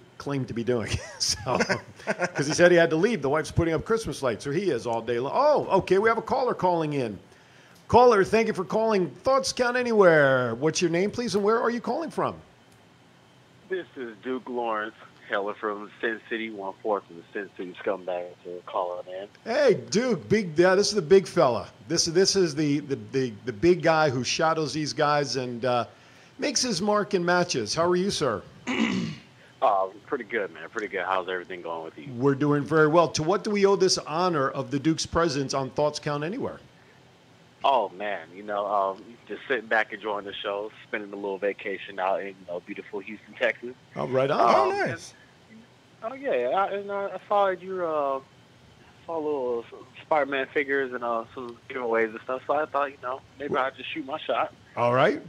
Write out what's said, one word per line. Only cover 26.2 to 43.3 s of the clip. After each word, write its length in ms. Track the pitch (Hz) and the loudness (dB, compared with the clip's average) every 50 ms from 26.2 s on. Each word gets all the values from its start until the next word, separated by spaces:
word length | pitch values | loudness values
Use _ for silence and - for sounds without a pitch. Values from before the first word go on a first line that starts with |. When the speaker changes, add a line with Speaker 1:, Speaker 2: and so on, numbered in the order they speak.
| - - - - | -20 -20 -12 -6
Speaker 1:
makes 240 | 254 285 - - | -4 -2 -2 -2
his 180 | - 254 220 156 | -2 -2 -2 -2
mark 360 | 196 208 208 208 202 202 - | 0 0 2 0 0 0 0
in 100 | 185 175 | 0 2
matches. 480 | 175 180 180 175 175 - 135 110 104 - | 2 2 2 2 0 0 -4 -4 -4 -2
How 140 | 156 165 175 | 0 2 2
are 60 | 180 | 2
you, 160 | 180 185 202 | 2 0 0
sir? 320 | 185 - 156 127 110 92 - - - - - - | -2 0 0 0 -2 -2 -6 -10 -20 -14 -8 -6
<clears throat> 60 | 254 - 226 226 196 190 - - 160 - - - - - - - - - | -2 0 0 0 0 -2 -4 -6 -8 -10 -16 -20 -20 -20 -20 -20 -8 0
Speaker 2:
Uh, 260 | - 127 104 95 95 95 95 - - | 2 2 4 2 0 -2 -4 -10 -10
pretty 200 | - - 131 117 | -6 -6 -6 -6
good, 280 | 98 113 113 98 87 82 | -4 -4 -4 -4 -4 -8
man. 160 | 80 80 82 | -12 -14 -10
Pretty 180 | - 113 107 95 | -8 -6 -6 -4
good. 160 | 98 95 87 92 | -4 -4 -2 0
How's 200 | 95 95 90 90 | 0 -2 -2 -2
everything 360 | 92 90 87 82 92 87 85 | -6 -6 -6 -8 -12 -12 -8
going 220 | 82 82 82 80 | -8 -8 -8 -10
with 120 | 80 - - | -12 -14 -14
you? 100 | 73 143 127 | -14 -12 -6
Speaker 1:
We're 220 | 117 127 143 139 | 0 2 2 2
doing 260 | 131 147 147 147 147 139 | 2 2 2 2 0 0
very 240 | 120 156 160 156 151 | 0 4 4 4 6
well. 200 | 151 175 165 156 | 6 4 4 4
To 160 | - - 156 | 2 -2 0
what 200 | 170 196 214 - | 0 0 0 0
do 60 | 220 | -2
we 160 | 208 202 196 | 0 4 4
owe 100 | 196 202 | 4 4
this 220 | 185 185 180 - 175 | 4 4 2 2 0
honor 520 | - - 147 165 180 185 170 151 131 135 | -4 -6 -4 0 0 0 2 2 0 0
of 180 | - 143 131 120 | -2 -4 -6 -4
the 80 | 123 143 | -4 -2
Duke's 300 | 120 156 160 151 - - | 0 0 0 0 -2 -2
presence 480 | - 170 165 170 131 143 139 127 - | 0 2 2 2 0 -2 -4 -2 -2
on 160 | 139 135 127 | -4 -4 -4
Thoughts 260 | - - 151 151 147 - | -2 0 0 0 0 -2
Count 260 | - 156 147 143 147 | -6 -4 -4 -4 -4
Anywhere? 360 | 165 208 277 - 85 76 - - - - - - - - - - - - - _ - - - - - _ - - | -6 -6 -6 -6 -8 -8 -10 -18 -20 -20 -20 -20 -20 -20 -20 -20 -20 -20 -20 _ -20 -20 -20 -20 -20 _ -2 0
Speaker 2:
Oh, 260 | 131 139 123 107 92 | 2 4 2 2 0
man. 380 | 87 92 104 104 101 90 82 82 87 | -4 -6 -6 -6 -6 -6 -8 -12 -16
You 80 | 95 104 | -14 -10
know, 240 | 104 104 101 104 98 | -6 -4 -2 -2 0
um, 360 | 104 101 98 98 95 95 101 90 - - - - | 0 2 2 0 -2 -6 -10 -20 -20 -20 -14 -14
just 140 | 104 90 - - | -14 -10 -6 -4
sitting 180 | 139 117 107 | -4 -4 -2
back 260 | 113 117 110 107 - | 0 0 0 0 0
enjoying 340 | 113 104 95 110 104 101 98 | -4 -10 -6 -6 -6 -6 -6
the 80 | 101 95 | -10 -12
show, 380 | - - 107 101 101 104 110 - - - - | -8 -6 -6 -4 -4 -6 -8 -12 -16 -16 -10
spending 240 | - 110 104 101 101 | -8 -8 -8 -8 -10
a 20 | |
little 240 | 101 101 101 98 92 | -8 -6 -6 -6 -2
vacation 600 | 98 101 95 - - 107 98 90 - - 101 98 | -2 -4 -4 -4 -6 -8 -8 -8 -10 -12 -8 -4
out 200 | 92 95 98 85 | -2 0 0 -2
in, 60 | 95 98 | -4 -8
you 80 | 95 95 95 87 | -12 -14 -14 -10
know, 120 | 87 90 | -10 -10
beautiful 400 | - - 98 95 95 - - 101 | -10 -12 -14 -14 -14 -12 -10 -12
Houston, 340 | 98 107 107 104 - - | -10 -10 -14 -16 -16 -16